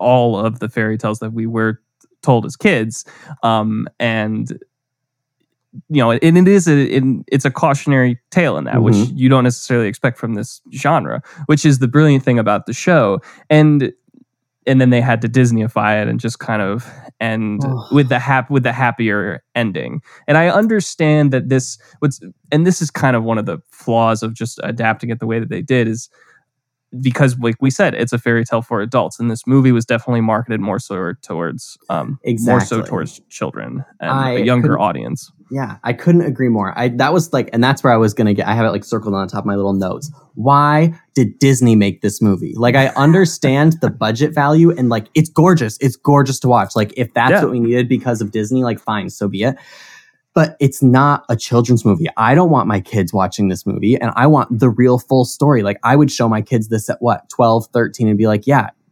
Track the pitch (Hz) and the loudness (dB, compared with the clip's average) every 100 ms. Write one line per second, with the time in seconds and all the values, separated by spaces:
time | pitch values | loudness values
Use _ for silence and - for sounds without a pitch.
0 | 120 127 120 101 110 113 110 117 110 110 | 2 2 2 0 -2 -4 -8 -4 -4 -2
1 | 113 107 110 113 113 113 110 107 _ _ | -4 -6 -8 -6 -6 -2 -2 -4 _ _
2 | _ _ - 120 - - 214 139 113 - | _ _ 0 2 0 -2 0 2 -2 -8
3 | - - - 147 113 113 107 107 117 - | -16 -20 -20 -6 0 0 0 -4 -6 -6
4 | 117 113 107 110 117 117 - _ _ _ | -4 -2 -4 -4 -8 -12 -18 _ _ _
5 | _ _ _ _ _ _ _ - - 151 | _ _ _ _ _ _ _ -20 -4 0
6 | 117 117 165 170 185 202 165 143 135 135 | 2 2 4 6 6 6 4 2 2 2
7 | 131 120 - 135 139 - - 139 - 135 | 0 -2 -2 -2 -2 0 0 0 0 2
8 | 127 120 _ 185 156 78 64 57 110 104 | 2 0 _ -2 0 -2 -2 0 2 2
9 | 123 131 131 131 123 117 - 120 107 - | 2 2 2 4 2 0 -2 -2 -2 -2
10 | 123 - 113 104 113 - _ 135 143 156 | -4 -4 -6 -8 -8 -14 _ -6 0 0
11 | 73 58 - - 151 151 156 131 127 143 | -2 -8 -12 -8 0 2 4 2 2 4
12 | 156 135 131 120 107 104 - 117 - 165 | 4 4 2 0 0 -2 -4 -6 0 2
13 | 107 95 - - - 151 151 147 127 - | 2 0 -6 -14 0 4 4 4 0 -6
14 | _ _ _ _ _ _ - 131 123 123 | _ _ _ _ _ _ 0 2 4 4
15 | 123 113 113 123 123 113 110 107 107 107 | 2 0 0 2 2 2 -2 -2 0 0
16 | 107 117 117 - - 107 98 110 - - | -2 -4 -6 -8 -6 -4 -4 -6 -8 -18
17 | - - 113 110 107 104 139 127 - 143 | -20 -8 -6 -4 -4 -4 -4 -6 0 2
18 | 131 123 123 131 123 139 120 117 123 - | 2 0 0 -2 0 -2 0 -2 -2 -2
19 | 110 104 101 78 - 120 117 85 58 147 | -2 -2 -4 -6 -8 -4 -4 -4 -8 -10
20 | - - - 151 170 202 220 214 - - | -14 -10 0 2 2 2 2 0 -2 -2
21 | 156 151 143 131 123 131 - - _ _ | 2 4 2 0 0 -2 -2 -10 _ _
22 | 147 - 92 - _ 151 175 180 156 - | -4 -4 -10 -20 _ 0 2 0 -4 -2
23 | 139 120 113 113 101 82 - _ - 117 | 0 0 0 -2 -4 -8 -12 _ -2 0
24 | 113 110 113 117 117 - - 120 110 110 | 2 0 -4 -8 -10 -10 -8 -4 -2 -2
25 | 120 117 113 113 110 101 - 131 113 113 | -6 -6 -4 -4 -4 -6 -2 0 0 -4
26 | - _ _ _ _ _ _ _ _ 127 | -10 _ _ _ _ _ _ _ _ -6
27 | 131 123 135 123 117 113 135 - 175 - | -2 2 0 0 -2 -2 -2 0 0 0
28 | 117 117 120 117 113 117 113 113 110 123 | -4 -4 -2 -2 -2 -4 -4 -6 -2 -2
29 | 92 - 117 110 - 135 131 120 113 117 | -2 -4 -6 -4 0 2 4 2 0 -2
30 | - 120 113 107 120 110 101 95 - 95 | -2 -2 0 -2 -2 -6 -4 -6 -6 -8
31 | - - - 82 85 - - - - 78 | -8 -8 -10 -8 -6 -8 -14 -16 -8 -6
32 | - 139 - 117 120 123 95 113 - 92 | -6 -8 -4 -2 0 0 0 -4 -4 -6
33 | 78 - _ - 69 - 55 65 - _ | -6 -12 _ -10 -10 -10 -12 -12 -12 _
34 | - 135 131 123 113 123 113 - 101 67 | -6 -4 -2 -2 0 2 2 0 -2 -4
35 | 58 - - _ - 135 120 - 123 120 | -8 -10 -14 _ -12 -8 -8 -8 -8 -4
36 | 175 170 147 123 127 110 95 - 123 120 | 2 2 2 -2 0 0 -2 -2 -2 0
37 | 135 180 160 131 110 117 123 147 135 113 | 0 0 0 -2 -2 0 0 2 2 4
38 | 110 - 107 101 95 113 110 95 - 110 | 2 2 0 0 0 0 0 -2 -4 -6
39 | 107 98 92 104 101 101 98 98 92 - | -4 -4 -4 -6 -4 -2 -2 -2 -2 -6
40 | 151 - _ - 123 143 147 151 165 165 | -12 -18 _ -4 2 4 4 2 2 -2
41 | _ - 107 - 135 123 120 110 101 95 | _ -2 -2 2 2 4 4 4 2 -2
42 | 104 - 107 92 80 110 120 131 135 - | -6 -2 0 0 -4 -4 -2 0 0 2
43 | 143 185 170 - 143 135 156 160 117 - | 4 4 2 0 -2 2 2 2 -2 -2
44 | 110 117 151 147 143 156 170 170 123 113 | -4 -2 -2 0 2 4 4 4 0 -2
45 | - 156 156 - 175 170 110 - 135 - | -2 -2 0 2 4 2 0 -2 -4 -2
46 | - 143 135 131 127 120 117 113 107 - | 2 2 2 -2 0 2 2 -2 -2 -4
47 | 117 120 123 190 - 123 117 120 123 127 | -4 0 2 2 0 0 0 0 0 -2
48 | 127 113 104 110 107 127 123 104 - 107 | -2 -4 -4 -4 -2 -2 -2 -4 -6 -6
49 | 92 - 104 98 117 - - - - - | -6 -6 -6 -2 -2 -4 -10 -20 -20 -20
50 | _ _ _ - 160 - 139 - 131 127 | _ _ _ 0 0 0 -2 2 4 4
51 | 143 147 - 117 - 123 117 120 110 90 | 4 0 -2 -6 -2 0 2 2 2 0
52 | 80 - 110 147 180 135 82 101 - 107 | -2 -2 2 4 4 2 0 -4 -4 -4
53 | 87 98 92 - 101 90 98 98 101 123 | -2 -2 -2 -2 -2 -2 -6 -4 0 0
54 | 113 - 139 147 110 117 123 117 123 123 | -2 0 4 4 2 0 0 4 2 2
55 | - 131 123 - 143 127 101 101 117 139 | 2 0 0 0 2 2 0 -2 2 4
56 | 147 - 117 110 107 120 107 110 - 131 | 4 2 0 0 -2 -2 -2 -4 -4 -4
57 | 120 104 - - 117 113 - 120 110 - | -2 -2 -4 0 2 2 0 -2 -2 -2
58 | 110 104 110 107 120 139 104 - _ | 0 2 2 0 0 0 -2 -8 _